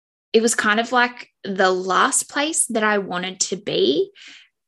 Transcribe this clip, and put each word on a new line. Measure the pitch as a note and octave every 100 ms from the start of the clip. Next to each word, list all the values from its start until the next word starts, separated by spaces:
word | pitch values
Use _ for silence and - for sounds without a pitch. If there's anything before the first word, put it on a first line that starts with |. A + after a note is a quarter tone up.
| _ _ _
it | A3+
was | A3+
kind | - G#3+ G#3+
of, | A#3
like, | B3 B3 B3 - _
the | G3 G3 F#3
last | F#3 F#3 F3+ A#3 - -
place | C#4+ D4+ D#4+ -
that | A3+
I | G#3+ G#3
wanted | F#3 F3+ F#3 F#3
to | - F#3+
be, | - D#3+ G3 D4 G4 - - - _ _